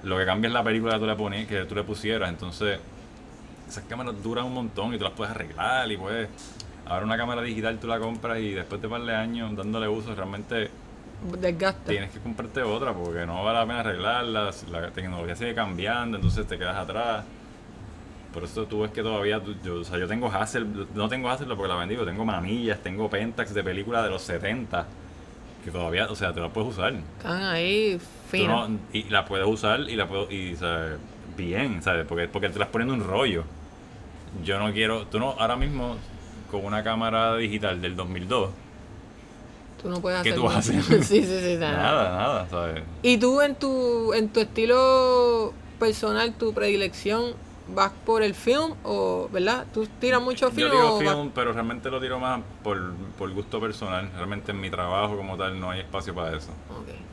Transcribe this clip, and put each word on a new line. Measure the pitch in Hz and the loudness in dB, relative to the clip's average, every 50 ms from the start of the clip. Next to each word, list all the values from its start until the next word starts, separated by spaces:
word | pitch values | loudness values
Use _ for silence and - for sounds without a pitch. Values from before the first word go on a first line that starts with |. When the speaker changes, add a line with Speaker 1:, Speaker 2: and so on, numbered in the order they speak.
| - | -2
Speaker 1:
Lo | 98 92 92 | 0 2 2
que | 95 | 4
cambia | 92 92 104 110 117 | 4 4 4 4 2
es | 120 | 2
la | 120 113 | 2 2
película | 117 110 113 113 113 113 | 4 2 2 2 2 2
que | 110 | 2
tú | 107 | 2
le | 110 107 104 | 0 0 0
poni-, | 107 101 98 104 110 104 | 0 -2 -2 -4 -4 -2
que | 107 98 92 | -2 -2 -2
tú | 85 - | -2 -2
le | 104 101 | -4 -2
pusieras. | 95 107 101 - 107 113 110 98 87 | -2 -4 -4 -2 0 0 0 0 -2
Entonces, | 85 78 90 90 82 - 104 104 98 90 - - - - - - - - - - - - - - - - - - | -2 -4 -6 -8 -4 -2 0 0 0 0 -4 -12 -16 -16 -16 -16 -18 -18 -18 -18 -18 -18 -18 -18 -16 -16 -14 -12
esas | - 107 98 | -12 -12 -10
cámaras | - 117 123 127 123 113 101 | -8 -8 -6 -6 -6 -6 -4
duran | 95 110 117 120 123 | -4 -2 -2 0 -2
un | 127 127 | -2 -2
montón | 127 120 110 98 98 98 117 120 | -4 -4 -4 -4 -4 -2 -2 -2
y | 107 | -2
tú | 98 | -2
las | 95 - | -2 -2
puedes | - 107 101 113 | -2 -4 -4 -4
arreglar | 95 90 78 78 80 87 113 127 131 123 113 | -6 -8 -8 -4 -2 0 2 2 2 2 0
y | 104 92 | -2 -4
puedes, | 92 95 110 117 110 104 - - - - - - - - - - - | -4 -4 -2 -2 -2 -4 -6 -12 -16 -16 -14 -14 -14 -14 -14 -14 -6
ahora | - 87 92 101 | -4 -2 -2 0
una | 110 110 113 | 0 0 0
cámara | 120 120 123 120 | 0 0 0 -2
digital | 117 120 110 110 107 113 113 110 | -2 -2 -2 -2 0 -2 -2 -2
tú | - 117 | -2 -2
la | 117 113 | -2 0
compras | 110 113 117 110 113 120 113 113 | 0 -2 -4 -4 -4 -2 -2 -2
y | 110 104 | -2 -2
después | 98 95 87 - 98 101 | -2 -4 -4 -4 -6 -6
de | - 107 | -4 -4
par | 117 120 120 | -4 -4 -2
de | 120 113 | -2 -2
años | 110 110 117 117 117 117 110 107 | 0 0 -2 -2 -4 -4 -4 -4
dándole | 98 98 104 110 113 110 107 | -4 -4 -2 -2 0 0 0
uso, | 107 113 107 117 107 | 0 0 -2 -6 -6
realmente | 98 95 95 98 101 104 - 120 117 104 - - - - - - - - - - - - 175 175 185 | -6 -6 -6 -6 -8 -6 -2 -2 -2 -2 -2 -6 -14 -18 -18 -18 -18 -18 -16 -14 -10 -8 -8 -6 0
Speaker 2:
Desgasta. | 185 180 170 165 190 190 190 - - - | 0 0 0 2 0 0 0 0 -2 -2
Speaker 1:
tienes | 104 101 98 98 | -2 -2 -2 -6
que | - 107 | -8 -8
comprarte | 104 120 113 107 117 110 - 135 127 | -8 -6 -6 -6 -6 -4 -2 -2 0
otra, | 110 104 117 135 127 107 | 0 0 0 0 -2 -2
porque | 90 87 87 82 85 87 | -2 -2 -2 -2 -2 -2
no | 85 85 90 98 | -2 -2 0 0
vale | 107 113 117 | 2 4 4
la | 113 | 2
pena | 110 120 120 | 2 0 0
arreglarla, | 117 110 95 87 92 107 120 123 120 117 110 107 104 101 90 - 92 85 | 0 0 0 0 0 0 2 2 0 0 0 0 0 -2 -4 -6 -10 -6
la | 85 85 82 87 | -6 -4 -4 -4
tecnología | - 95 92 92 90 87 85 85 87 | -6 -6 -6 -4 -4 -4 -4 -4 -4
sigue | 110 120 117 113 | -4 -4 -2 0
cambiando, | 113 113 101 92 85 92 104 117 120 120 117 110 98 | -2 -2 -2 -2 -2 -2 0 0 0 0 -2 -2 2
entonces | 95 98 - 110 104 - | 4 4 4 4 0 -2
te | 92 90 | -4 -4
quedas | 92 90 92 | -4 -4 -2
atrás. | 98 92 90 95 110 120 120 110 107 101 - - - - - - - - - - - - - - - - - - - - - - | -4 -4 -4 -4 -2 0 0 -2 -2 -4 -10 -16 -18 -18 -18 -18 -18 -18 -18 -16 -16 -16 -14 -14 -16 -16 -16 -16 -18 -16 -12 -10
Por | 85 87 | -8 -8
eso | 87 - 113 110 | -6 -6 -6 -6
tú | - 107 107 | -2 0 -2
ves | 107 107 | -2 -2
que | 107 - | -2 -2
todavía, | 107 110 110 104 101 104 107 110 95 | -2 0 0 2 2 2 2 0 -2
tú, | 98 104 92 90 | -6 -8 -8 -6
yo, | 92 87 87 | -4 -4 -4
o | 85 | -4
sea, | - 87 87 | -2 -2 -2
yo | 90 87 | 0 0
tengo | 104 117 123 117 | -2 0 0 0
Hasselblad, | 98 95 107 110 - 127 113 104 104 98 98 - 98 | 0 0 0 0 0 -2 -2 -2 -4 -6 -6 -6 -2
no | 104 104 110 | -2 0 0
tengo | 123 131 131 120 | 0 0 0 -2
Hasselblad | 127 135 143 127 120 98 | -2 -2 -2 -4 -2 -2
porque | 98 92 | 0 0
la | 87 87 | 0 0
vendí, | 87 90 110 | 0 -2 -2
pero | 123 113 90 | -2 -2 -2
tengo | 85 104 113 | -2 0 0
manillas, | 113 104 90 87 95 107 123 120 113 101 95 | 0 0 0 0 0 0 0 2 0 0 0
tengo | - 92 92 101 110 104 | -2 -6 -4 -2 -2 0
Pentax | 104 98 107 117 113 - 117 95 104 | 0 0 -2 -2 -2 -4 -4 -2 -2
de | 104 95 | -2 -2
película | 92 92 95 98 110 120 117 110 | 0 -2 -2 -2 0 0 2 2
de | 101 | 2
los | 92 92 | 0 -4
setenta, | - - 90 85 98 98 113 131 117 - - 87 85 - - - - - - - - - - - - - - - - | -4 -4 -4 -2 0 -2 -2 -2 -4 -2 -2 -2 -2 -4 -10 -16 -16 -16 -16 -16 -18 -18 -18 -18 -16 -16 -16 -12 -12
que | - | -8
todavía, | 80 87 87 82 85 90 110 101 | -4 -4 -2 0 2 0 0 0
o | 107 | -2
sea, | - 104 90 85 | -2 -2 -2 -2
tú | 85 | -2
las | 85 85 | -4 -4
puedes | 104 110 107 127 | -2 -2 -2 -2
usar. | 113 98 - 113 135 | -2 0 0 0 0
Speaker 2:
Están | - - - - - - - 170 185 196 | -2 -8 -10 -12 -10 -6 -4 -4 -2 0
ahí | 190 175 165 170 180 202 214 220 214 185 175 | 0 0 0 0 2 2 2 2 2 0 0
Speaker 1:
Tú | - - - - - - | -4 -10 -16 -16 -10 -4
Speaker 2:
finas. | - 185 190 - - - 110 107 | 0 2 2 4 4 2 2 0
Speaker 1:
no, | 110 104 98 - - | -4 -4 -4 -4 -4
y | 104 107 98 | -4 -2 2
la | 107 98 95 | 2 2 2
puedes | - 101 95 95 104 | 2 0 2 4 4
usar | 110 104 - 104 110 131 | 2 4 4 2 2 2
y | 143 - 117 107 | 0 -2 0 0
la | 98 85 | 0 0
puedo, | 95 98 101 95 | 0 -2 -2 -2
y, | 98 98 92 92 87 | -4 -6 -4 -6 -6
o | 80 | -2
sea, | 90 85 85 82 80 80 78 76 78 - - - - - - | -2 0 0 0 -2 -4 -6 -8 -10 -14 -16 -16 -14 -12 -8
bien, | - 92 85 90 101 139 135 104 85 78 | -4 -4 -2 0 0 0 0 -2 0 2
¿sabes? | 98 90 82 80 76 | 2 2 2 0 0
Porque, | 85 85 85 82 | -2 -2 -2 -2
porque | - 101 98 95 | -2 -2 -2 0
tú | 85 101 | 0 0
las | 101 - | -2 0
pones | - 113 117 127 | 0 0 0 0
en | 135 | 0
un | 120 98 90 | 0 0 0
rollo. | 92 107 135 127 95 82 80 76 - - - - - - - - - - - - - - - - - 95 82 | 2 2 2 2 2 0 -2 -4 -10 -14 -16 -16 -16 -18 -18 -18 -18 -16 -16 -16 -16 -16 -16 -12 -10 -6 -2
Yo | 90 95 98 | -2 0 2
no | 104 107 | 2 0
quiero, | 104 107 110 107 113 113 104 - | 2 2 4 4 2 0 -2 -2
tú | - 110 | 0 0
no, | 117 135 135 - | 0 0 2 2
ahora | 113 113 120 123 | 2 2 4 2
mismo, | 135 143 147 131 123 120 117 107 101 - - - - - - - - - | 2 0 0 -2 -2 -4 -4 -6 -10 -12 -14 -14 -14 -14 -14 -14 -12 -6
con | - 101 95 | -4 -4 -2
una | 101 104 107 107 | 0 0 0 2
cámara | 110 113 113 113 113 110 113 113 113 113 | 2 2 2 2 4 4 4 4 4 4
digital | 113 117 107 104 107 104 101 92 90 | 2 2 0 0 0 0 0 0 0
del | 92 90 90 90 | -2 -2 -2 -2
dos | 92 87 | -4 -2
mil | 92 92 87 92 | -2 -4 -2 2
dos, | 120 123 98 98 92 - - - - - - - - - - - - - - - - - - - - - - - - - | 2 2 2 2 -2 -8 -14 -18 -18 -18 -16 -16 -16 -16 -18 -18 -18 -20 -20 -20 -18 -18 -18 -18 -18 -18 -18 -18 -16 -8
Speaker 2:
Tú | - 202 | -6 -4
no | 180 175 | -4 0
puedes | 170 180 180 185 | 0 0 0 2
Speaker 1:
¿qué | 175 185 | 2 2
Speaker 2:
hacer | 185 - | 4 4
Speaker 1:
tú | 120 117 | 4 6
vas | 90 - 110 - | 4 4 4 4
a | |
Speaker 2:
mucho. | - - - | 4 4 6
Speaker 1:
hacer? | - 233 208 135 | 8 8 8 8
Speaker 2:
<laughs> | |
Sí, | 104 202 214 - | 8 8 6 6
sí, | 180 185 190 180 | 6 2 2 2
sí, | 180 175 165 | 2 2 2
nada. | 165 151 143 143 | 2 2 2 4
Speaker 1:
Nada, | 95 113 151 147 107 92 90 92 | 4 6 6 6 6 4 4 2
nada, | 107 135 143 104 92 85 | 2 2 2 2 0 0
¿sabes? | 90 87 87 82 80 80 80 - - - | 0 0 0 0 -2 -4 -6 -8 -10 2
Speaker 2:
Y | - 247 247 220 | 6 6 8 8
tú | 226 247 262 285 | 8 6 6 6
en | 285 285 269 | 6 4 4
tu, | - - 269 269 262 254 240 240 233 226 220 214 | 0 0 0 2 2 2 2 2 2 2 2 4
en | 226 220 214 | 2 2 4
tu | - 226 | 4 2
estilo | 220 214 - 220 226 220 247 254 262 262 262 262 254 254 254 247 247 240 233 226 220 202 - - - - - - | 2 2 2 0 6 6 8 8 10 8 8 8 8 8 8 8 8 6 6 4 2 0 -4 -8 -14 -16 -2 2
personal, | 233 220 214 208 - 214 208 214 226 233 226 | 2 4 4 4 0 0 2 2 2 2 0
tu | - 233 220 214 | 0 0 0 2
predilección, | 214 208 208 202 196 196 185 180 - - 202 208 226 240 240 240 - - - - - - - 185 | 2 2 4 4 4 2 0 -2 -2 0 0 2 2 0 -2 -4 -8 -14 -16 -16 -16 -14 -6 2
¿vas | 196 196 196 - - - | 4 4 4 2 -4 2
por | - 226 220 | 4 6 6
el | 220 208 202 | 6 4 2
film | - - 233 247 285 320 330 311 - - | 2 4 4 6 6 4 0 -2 -4 -4
o, | - 208 202 190 185 180 180 180 - 202 | -2 0 2 2 2 2 0 -2 -2 0
verdad? | 190 180 202 240 254 - - - | 2 2 2 2 0 -2 -4 -2
¿Tú | 220 220 214 - - | -2 -2 -2 -4 0
tiras | - 247 254 247 | 2 4 4 4
mucho | 240 254 254 - 269 254 | 4 2 0 2 2 2
Speaker 1:
Yo | 240 | 4
Speaker 2:
film | - - 285 | 4 4 6
Speaker 1:
tiro | 277 262 240 220 - - | 8 8 8 8 6 6
Speaker 2:
o | 151 | 4
vas | 151 147 | 4 2
Speaker 1:
film, | 147 147 139 123 | 2 0 -4 0
pero | 127 123 120 | 0 0 2
realmente | 110 117 113 113 120 123 107 135 | 2 0 0 -2 -2 -4 -4 -4
lo | 131 127 | -2 -2
tiro | 127 127 127 127 | -2 -2 -2 0
más | 127 127 127 120 107 98 - - - | 0 0 0 -2 -4 -8 -14 -6 -2
por, | 107 101 95 90 90 87 85 95 95 - - | -2 -2 0 -2 -4 -6 -6 -8 -10 -8 -6
por | 98 95 95 | -6 -4 -4
gusto | 98 101 - - 113 | -4 -4 -4 -2 -2
personal. | 107 113 107 - 113 98 92 92 92 95 90 | -2 -2 -4 -4 -4 -2 -2 -2 -2 -4 -6
Realmente | 87 90 95 101 104 104 - | -6 -4 -4 -4 -4 -4 -4
en | 104 98 | -4 -4
mi | 95 95 | -4 -4
trabajo | 85 92 90 87 92 98 104 104 104 101 | -2 -2 0 0 2 2 2 2 0 -2
como | 95 98 95 | -4 -6 -4
tal | 90 95 95 95 92 | -2 -2 -2 -2 -2
no | 92 90 | -4 -4
hay | 90 92 | -4 -4
espacio | 92 - - 95 85 95 87 | -6 -4 -6 -6 -4 -4 -4
para | 87 85 80 80 80 | -4 -2 -2 -4 -4
eso. | 76 - 82 80 - - | -6 -8 -12 -14 -12 -12
Speaker 2:
Ok. | 101 113 - - - - - - | -12 -12 -10 -12 -12 -14 -14 -14